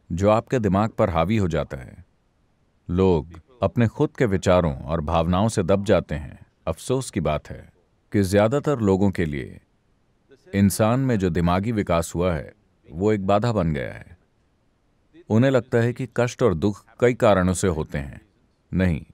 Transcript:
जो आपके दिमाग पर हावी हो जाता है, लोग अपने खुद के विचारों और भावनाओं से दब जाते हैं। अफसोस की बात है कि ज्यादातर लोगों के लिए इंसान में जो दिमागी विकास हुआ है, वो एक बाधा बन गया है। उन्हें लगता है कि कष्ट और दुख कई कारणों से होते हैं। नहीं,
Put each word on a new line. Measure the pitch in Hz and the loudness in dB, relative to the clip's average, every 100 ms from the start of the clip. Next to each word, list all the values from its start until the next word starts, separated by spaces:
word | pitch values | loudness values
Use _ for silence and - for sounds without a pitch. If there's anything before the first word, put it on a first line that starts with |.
| - | -10
जो | 87 101 | -2 2
आपके | 110 - 135 | 2 0 -2
दिमाग | 107 95 107 | 0 2 0
पर | - 107 | 0 0
हावी | 82 82 110 | 0 0 0
हो | 92 | 0
जाता | 78 69 67 | -2 -4 -10
है, | 62 - - _ _ _ _ _ _ _ - | -16 -20 -20 _ _ _ _ _ _ _ -6
लोग | 87 95 82 78 85 - _ | 2 4 2 0 -12 -20 _
अपने | 98 - 113 | -4 0 0
खुद | - 151 - | 0 -4 0
के | 123 | 0
विचारों | 95 95 90 85 65 | 0 2 2 2 -2
और | - 85 | -6 -6
भावनाओं | 76 85 82 90 113 | -2 0 0 0 0
से | - | -2
दब | 82 98 101 | 0 0 2
जाते | 92 - 78 | 0 0 -8
हैं। | 73 - - _ - | -10 -16 -20 _ -8
अफसोस | - - 131 127 | -8 -4 -6 -4
की | - | -4
बात | 78 73 - | -4 -4 -6
है | 71 - _ _ _ _ | -16 -20 _ _ _ _
कि | 104 | 0
ज्यादातर | 95 101 107 139 151 139 | 2 2 2 2 -2 0
लोगों | 104 95 101 | 2 2 2
के | - 82 | 0 -4
लिए | 71 53 50 _ _ _ _ _ _ _ _ _ 101 | -6 -10 -16 _ _ _ _ _ _ _ _ _ 2
इंसान | 101 - 110 123 | 2 4 2 2
में | 135 113 | 0 0
जो | 92 | 0
दिमागी | 82 85 90 101 | 0 0 0 0
विकास | 110 95 85 82 85 | -4 -2 -2 -2 -2
हुआ | 90 | -2
है, | 80 50 - _ _ _ | -2 -8 -18 _ _ _
वो | 76 104 | -4 0
एक | 107 95 | 0 0
बाधा | 101 120 | 0 2
बन | 107 82 | 0 0
गया | 73 57 | -2 -6
है। | 55 - - _ _ _ _ _ _ _ _ _ - - | -12 -20 -20 _ _ _ _ _ _ _ _ _ -20 -2
उन्हें | 107 131 | 2 2
लगता | 131 117 120 | 2 0 0
है | 117 | 0
कि | 123 131 - | -2 -6 -4
कष्ट | 120 - | -4 0
और | 123 | 0
दुख | 82 104 101 - - | 2 -2 -4 -12 0
कई | 123 | 0
कारणों | 127 117 98 90 | 2 4 4 2
से | 90 98 | 0 -2
होते | 76 76 73 | -2 -4 -8
हैं। | 69 57 - _ _ _ _ | -10 -14 -20 _ _ _ _
नहीं, | 85 92 73 - | -2 0 -2 -6